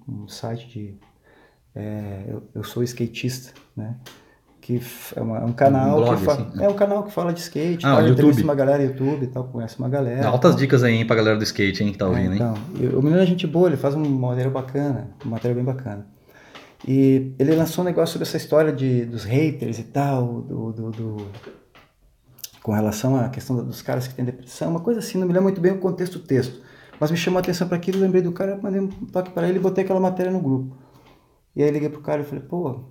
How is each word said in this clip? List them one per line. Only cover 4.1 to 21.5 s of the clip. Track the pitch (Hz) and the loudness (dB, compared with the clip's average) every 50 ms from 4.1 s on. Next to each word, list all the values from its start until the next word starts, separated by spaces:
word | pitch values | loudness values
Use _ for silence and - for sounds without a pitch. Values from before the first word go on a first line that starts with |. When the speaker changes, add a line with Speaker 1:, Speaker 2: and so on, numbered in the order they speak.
| - - _ _ _ _ _ _ _ _ | -20 -20 _ _ _ _ _ _ _ _
Speaker 1:
Que | - - 120 | -6 -4 -4
f-, | 120 127 - - - - - - | -4 -4 -8 -12 -16 -16 -12 -8
é | 120 | -6
uma, | 117 113 110 | -6 -4 -4
é | 113 117 | -2 -2
um | 117 120 | -2 2
canal | - 139 135 - 131 131 135 - 156 | 4 4 6 6 4 4 4 4 4
Speaker 2:
Um | - | 4
blog, | 120 120 | 4 2
Speaker 1:
que | - - | 2 2
fa-, | - 147 | 2 0
Speaker 2:
assim, | - 107 - - | 0 -2 -6 -2
né? | 98 185 | 0 2
Speaker 1:
é | 202 | 2
um | 196 | 2
canal | 202 208 202 202 208 202 | 2 2 2 2 0 -4
que | - | -4
fala | - - 170 175 | -4 -4 -2 -2
de | 170 170 | -2 -4
skate, | - - - 147 156 175 175 165 - | -6 -8 -6 -2 -2 -2 -2 0 2
Speaker 2:
Ah, | 139 | 4
Speaker 1:
tal, | 139 | 6
Speaker 2:
o | 127 | 6
Speaker 1:
entrevista | 160 123 127 127 147 147 139 113 | 6 6 6 8 8 6 6 6
Speaker 2:
YouTube. | 101 | 4
Speaker 1:
uma | 156 143 | 2 2
galera | 139 135 135 139 143 139 | 2 4 4 4 4 2
no | 131 | 0
YouTube | 131 127 131 139 151 139 131 | 0 0 -2 -2 0 -2 -4
e | |
tal, | 123 - 127 123 | -4 -4 -6 -8
conhece | 127 - 120 117 113 - | -6 -8 -8 -8 -8 -6
uma | - 127 123 | -6 -4 -2
galera. | 131 143 135 120 120 127 123 | 0 0 0 -2 0 0 2
Speaker 2:
Dá | 107 | 2
altas | 113 127 127 175 - | 4 6 6 6 6
dicas | 117 135 131 135 127 123 | 6 4 4 4 4 6
aí, | 120 113 | 4 4
hein, | 113 113 | 2 2
pra | 113 120 | 2 2
galera | 113 107 110 110 | 4 4 4 4
do | 107 107 | 2 0
skate, | - - - 104 98 92 - 104 | -2 0 0 0 0 0 0 -2
hein, | 104 | -2
que | 98 - | -2 0
tá | 101 | 0
Speaker 1:
É, | |
Speaker 2:
ouvindo, | 95 90 92 92 92 92 | 0 2 2 2 2 2
hein? | |
Speaker 1:
então, | 104 120 117 113 104 110 156 - - | 0 0 0 -2 -4 -6 -8 -4 -2
e | 127 | -2
o | 127 127 131 135 | 0 2 2 4
menino | 147 165 185 | 4 6 6
é | 190 | 6
gente | 175 180 180 185 | 4 4 2 0
boa, | 160 139 165 185 | 0 2 4 4
ele | 175 147 | 4 4
faz | 127 135 139 139 | 2 0 0 0
um | 156 156 143 | 0 0 0
matéria | 139 131 127 127 123 127 127 135 | 0 0 0 0 0 0 0 -2
bacana, | 131 131 127 127 - 139 143 143 127 110 110 104 - - - | -2 -4 -6 -4 -4 -2 -2 -2 -2 -4 -6 -10 -14 -12 -8
uma | 120 113 | -6 -6
matéria | 110 - 123 120 | -2 -2 -2 0
bem | 120 127 | 0 -2
bacana. | 135 127 127 131 117 104 101 101 - - _ _ _ - - - - - - - - - - - | -2 -4 -4 -6 -8 -10 -10 -12 -16 -20 _ _ _ -20 -20 -20 -20 -20 -20 -20 -20 -20 -10 -4
E | - 131 135 135 135 135 131 131 131 131 - | 0 4 4 6 6 6 4 2 -2 -2 0
ele | 139 147 160 | 2 4 4
lançou | 160 165 165 - - 180 | 4 2 0 0 -2 -2
um | |
negócio | 180 170 165 165 170 - | 0 2 0 0 0 -2
sobre | 170 160 | -4 -4
essa | - - | -4 -4
história | 156 - - 143 151 160 156 | -6 -2 2 4 4 4 4
de, | 139 127 131 131 127 123 120 | 2 0 0 0 2 0 0
dos | 117 117 113 95 | -2 -6 -8 -4
haters | 101 120 139 160 156 135 131 123 117 113 117 | 0 2 2 2 2 0 -2 -4 -6 -6 -6
e | 110 | -8
tal, | - - 139 143 143 139 127 123 120 120 117 | -6 -2 -2 0 0 0 0 0 -2 -4 -6
do, | 117 131 - 117 113 113 | -8 -8 -6 -6 -6 -6
do, | 110 113 113 113 | -6 -6 -8 -8
do, | 110 113 113 110 107 104 104 101 101 107 - - | -8 -8 -8 -8 -8 -8 -10 -12 -14 -16 -18 -20